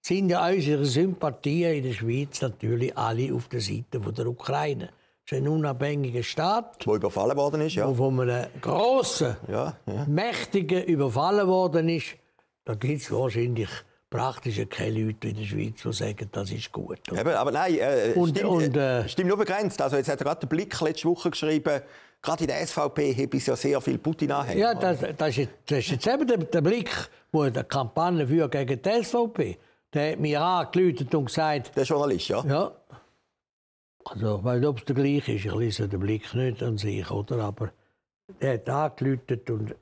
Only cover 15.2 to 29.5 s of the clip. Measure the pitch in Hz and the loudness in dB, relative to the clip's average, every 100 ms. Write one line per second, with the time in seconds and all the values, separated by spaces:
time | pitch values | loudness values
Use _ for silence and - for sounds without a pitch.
15.2 | 110 107 104 101 110 113 117 110 107 104 | -6 -6 -6 -4 -4 -6 -6 -4 -4 -6
16.2 | 104 - 101 107 - - - - - 90 | -8 -6 -6 -8 -8 -10 -8 -10 -6 -2
17.2 | 131 131 135 131 185 160 127 135 110 180 | 0 0 0 0 2 2 4 4 4 4
18.2 | 175 151 202 175 151 135 135 123 107 - | 4 2 2 2 2 2 2 2 0 0
19.2 | 185 202 208 190 208 - 135 139 135 139 | 2 2 2 0 -2 0 0 2 0 0
20.2 | 143 160 135 156 208 - 156 160 160 175 | -2 -2 -2 -2 -2 -2 0 0 0 2
21.2 | 170 - 156 156 156 143 - - - _ | 0 -2 0 2 2 -2 -4 -20 -20 _
22.2 | - 160 156 151 165 - 147 - 143 123 | -4 -2 0 0 -2 0 -2 2 0 2
23.2 | 135 135 131 123 139 139 139 127 - 160 | 0 0 0 0 2 0 0 -2 -2 -2
24.2 | 147 143 131 - 226 226 185 170 - 147 | 0 0 0 2 2 2 0 0 -2 -2
25.2 | 156 117 127 - - 143 113 131 208 269 | -2 0 -4 -6 -2 -2 0 0 2 2
26.2 | 269 226 156 175 156 233 - - - - | 2 2 2 2 4 2 0 -6 -8 -14
27.2 | _ 156 139 113 - 139 123 - 175 175 | _ 2 2 0 -2 -2 0 0 2 2
28.2 | 131 165 147 143 127 127 190 233 - 240 | 2 2 2 0 0 0 2 2 2 0
29.2 | 233 226 113 | 0 0 -2